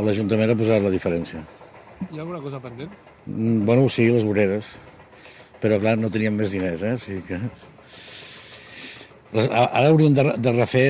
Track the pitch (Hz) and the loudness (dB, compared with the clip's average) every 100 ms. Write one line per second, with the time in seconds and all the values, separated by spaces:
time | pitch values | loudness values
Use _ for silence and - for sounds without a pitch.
0 | 107 101 101 110 110 113 110 110 101 92 | 0 0 0 0 2 2 2 2 2 0
1 | 95 85 80 82 76 - - - - - | -2 -4 -4 -10 -16 -20 -20 -20 -20 -14
2 | 185 151 160 175 139 135 123 117 165 202 | -14 -12 -12 -12 -10 -12 -12 -14 -16 -18
3 | - - - 101 113 113 104 120 135 - | -20 -20 -10 -4 0 2 4 4 4 4
4 | 117 120 107 101 98 104 - - - - | 4 4 2 2 2 0 -6 -16 -20 -20
5 | - - - - - - 110 104 110 113 | -20 -20 -20 -20 -20 -4 0 2 2 0
6 | 110 107 107 104 104 95 92 82 104 120 | -2 -2 -2 -2 -2 -2 -4 -4 -4 -6
7 | 101 95 85 92 113 - - - - - | -8 -10 -8 -8 -8 -10 -20 -20 -20 -20
8 | - - - - - - - - - - | -20 -20 -20 -20 -20 -20 -20 -18 -18 -18
9 | - - - 110 120 113 123 113 139 160 | -20 -20 -6 -2 0 2 2 2 4 6
10 | 156 139 139 117 123 120 113 131 135 | 6 4 2 0 0 2 2 2 2